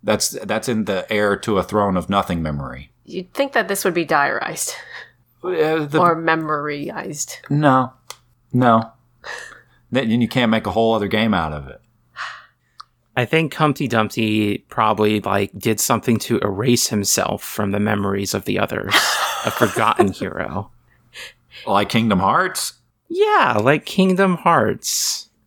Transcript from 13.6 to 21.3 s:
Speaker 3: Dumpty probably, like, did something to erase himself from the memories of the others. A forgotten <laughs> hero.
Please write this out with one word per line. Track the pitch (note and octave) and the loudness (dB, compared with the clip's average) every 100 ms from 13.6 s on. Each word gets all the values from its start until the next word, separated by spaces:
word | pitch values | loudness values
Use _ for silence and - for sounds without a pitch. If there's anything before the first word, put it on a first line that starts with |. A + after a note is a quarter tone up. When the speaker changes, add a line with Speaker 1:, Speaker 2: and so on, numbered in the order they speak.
| D#3 - C3+ | 0 0 0
Speaker 3:
Dumpty | A#2 G#2+ - A2 G#2+ G#2 G2+ _ | 0 0 0 0 2 0 -2 _
probably, | - A2 G#2+ G#2+ G#2+ | 0 0 4 2 2
like, | G2 G2 G2+ G2+ | 0 0 -2 -2
did | A2 G#2+ | -2 -2
something | - A#2 - A2+ | 0 0 2 0
to | - A2+ | 0 0
erase | G2+ F#2+ B2 A#2+ - | 0 0 2 2 2
himself | G#2+ G2 - - G2+ | -2 0 0 0 -4
from | - - G#2 | -8 -4 -2
the | G2+ | 0
memories | G#2 G#2 G2+ G2 G2+ | 0 0 0 -2 -2
of | G2+ - | -4 -2
the | G2 | -2
others. | - - - - - - - - | -2 -4 -2 0 0 -2 -4 -4
A | - | -4
forgotten | - A2 G#2 A2 - G2+ | 0 0 2 2 4 0
<laughs> | |
hero. | - F#2+ - - G2 G2 _ _ _ _ - - | 0 -8 -6 -6 -6 -10 _ _ _ _ -20 -20